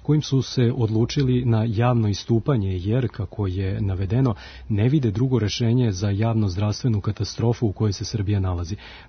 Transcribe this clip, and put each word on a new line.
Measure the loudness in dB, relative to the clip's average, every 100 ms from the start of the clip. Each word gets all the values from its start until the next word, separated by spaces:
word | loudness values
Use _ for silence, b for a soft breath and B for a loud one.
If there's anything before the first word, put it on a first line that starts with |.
kojim | -2 0
su | 2 0
se | 0 0 2 2
odlučili | 0 0 0 0 2 2 2
na | 2 2
javno | 2 2 4 2
istupanje | 0 0 0 2 0 0 -2
jer, | -2 0 -2
kako | -4 -8 -4 -4
je | -2 -2 -2
navedeno, | -2 -2 0 2 2 0 B B B
ne | 2 2
vide | 4 2
drugo | 0 2 2
rešenje | 0 0 2 2 2
za | 0 0
javno-zdravstvenu | 0 0 2 0 0 -2 0 0 0
katastrofu | -2 -4 -4 -2 0 0 -2
u |
kojoj | 0 -2
se | -2 -6
Srbija | -4 -2 0
nalazi. | 0 -2 -6 -8 B B